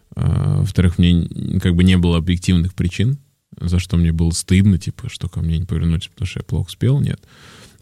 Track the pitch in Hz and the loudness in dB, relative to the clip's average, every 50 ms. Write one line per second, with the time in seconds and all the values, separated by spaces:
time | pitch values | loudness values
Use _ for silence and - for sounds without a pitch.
0 | _ _ - - - 87 87 90 92 95 95 95 92 92 - - 87 90 87 - | _ _ -6 -4 -2 0 0 0 0 0 0 0 0 0 0 2 2 2 2 2
1 | 87 87 87 85 82 - - - - - - 92 - 95 87 85 90 95 92 90 | 2 4 4 2 0 -2 -6 -8 -6 -4 -2 0 0 2 2 4 4 4 4 4
2 | 87 87 85 85 78 92 87 85 - - 90 87 82 92 - - 90 90 - - | 4 2 2 0 0 0 -2 -2 0 0 2 2 2 0 -2 -2 -4 -4 -2 -2
3 | 98 123 139 139 _ _ _ _ _ _ - - - 87 87 87 87 - - 85 | -2 -2 -2 -4 _ _ _ _ _ _ -14 -8 -4 -2 -2 -2 -2 0 0 0
4 | 85 82 80 80 85 82 82 - - - 92 95 98 104 92 82 - - - - | 2 2 0 0 0 0 -2 -2 -2 2 2 4 4 4 4 2 0 -6 -10 -10
5 | - - - - - 87 - - 80 82 82 82 90 - 85 80 - 85 82 87 | -10 -14 -12 -10 -12 -10 -8 -6 -4 -2 -2 -2 -2 -4 -4 -2 0 0 0 -2
6 | - - _ - 95 92 - - - - - 73 92 - - - - 123 139 143 | -4 -6 _ -10 -8 -8 -8 -10 -8 -6 -4 -4 -4 -6 -6 -2 0 0 0 0
7 | - - - - _ _ _ - - - - - - - - _ | 0 -2 -4 -6 _ _ _ -20 -20 -20 -20 -20 -20 -20 -20 _